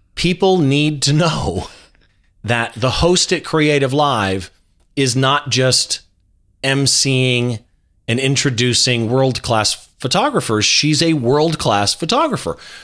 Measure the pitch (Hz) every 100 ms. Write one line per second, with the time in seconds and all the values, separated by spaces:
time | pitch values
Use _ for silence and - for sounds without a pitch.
0 | _ - 170 180 190 185 139 143 151 147
1 | 135 151 170 151 - 90 - - - _
2 | _ _ _ _ 107 117 117 110 127 -
3 | 170 180 - 180 - 160 151 147 135 139
4 | 147 117 98 95 - _ _ _ _ -
5 | 135 127 135 143 131 123 131 123 - -
6 | _ _ _ _ _ _ 135 139 135 -
7 | 139 131 127 123 123 113 _ _ _ _
8 | - 120 135 135 143 113 123 113 - 120
9 | 110 131 135 117 - 110 104 - - _
10 | 127 185 285 240 123 107 104 - 147 147
11 | 165 156 117 147 160 160 139 104 101 -
12 | 165 254 311 196 - - - -